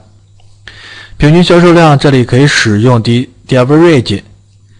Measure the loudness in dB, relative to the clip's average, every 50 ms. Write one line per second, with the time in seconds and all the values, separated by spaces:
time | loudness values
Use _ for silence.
0 | _ _ _ _ _ _ _ _ _ -20 -20 _ _ -20 -20 -20 -20 -20 -20 -20
1 | -20 -20 -8 -4 0 0 2 2 2 2 2 2 2 2 2 2 2 2 0 0
2 | 0 0 0 0 -2 -2 0 0 0 0 -2 -2 -4 -2 -2 -2 0 0 0 0
3 | -2 -2 -4 -4 -6 -8 _ _ _ -4 -2 -2 0 0 0 2 2 2 2 0
4 | -2 -4 -8 -10 -10 -16 -20 _ _ _ _ _ _ _ _ -20